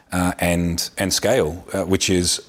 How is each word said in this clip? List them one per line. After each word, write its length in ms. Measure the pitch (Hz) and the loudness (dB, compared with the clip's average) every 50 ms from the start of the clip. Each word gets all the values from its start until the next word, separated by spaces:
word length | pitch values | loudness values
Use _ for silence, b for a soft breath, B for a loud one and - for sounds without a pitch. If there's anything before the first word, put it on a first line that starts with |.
| B B - | B B -2
Uh, 180 | 92 90 90 90 - | 0 0 0 0 0
and, 540 | 87 87 87 87 87 87 85 87 - - - - | 0 0 2 2 0 0 0 -2 -4 -6 -4 -4
and 120 | 98 95 | -2 0
scale, 540 | - - - 101 123 131 85 76 82 90 87 - - | 0 0 2 2 2 2 2 0 -2 -6 -10 -6 -4
uh, 100 | 98 90 | -4 -2
which 240 | 87 95 92 - - | 0 0 0 2 2
is 320 | 95 90 87 87 - - - | 2 2 2 0 -2 -4 -4